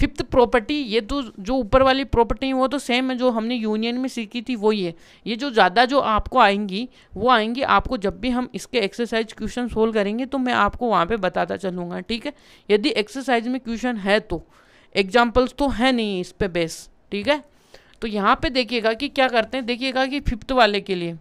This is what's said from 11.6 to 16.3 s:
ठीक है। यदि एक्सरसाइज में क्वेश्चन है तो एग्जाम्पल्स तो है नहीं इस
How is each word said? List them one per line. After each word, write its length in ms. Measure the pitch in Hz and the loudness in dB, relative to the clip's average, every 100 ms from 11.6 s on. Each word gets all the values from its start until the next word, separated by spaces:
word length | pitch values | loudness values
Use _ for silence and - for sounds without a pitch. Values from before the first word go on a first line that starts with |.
| 190 180 175 180 | -4 -6 -8 -10
ठीक 260 | 180 226 285 | -6 -6 -6
है। 60 | - _ - - | -12 _ -20 0
यदि 200 | 208 262 | 2 2
एक्सरसाइज 580 | 214 208 277 262 240 226 | -2 -4 -6 0 0 0
में 120 | 262 | -6
क्वेश्चन 360 | 240 226 247 220 | -6 -6 -4 -4
है 200 | 190 214 | 0 0
तो 200 | 214 165 - _ _ _ _ | 0 -8 -10 _ _ _ _
एग्जाम्पल्स 600 | 196 196 233 240 247 254 | 0 4 4 4 2 0
तो 140 | - 285 | 0 -2
है 220 | 208 262 | 2 2
नहीं 280 | 240 214 185 | 2 -2 -4
इस 120 | 175 | -6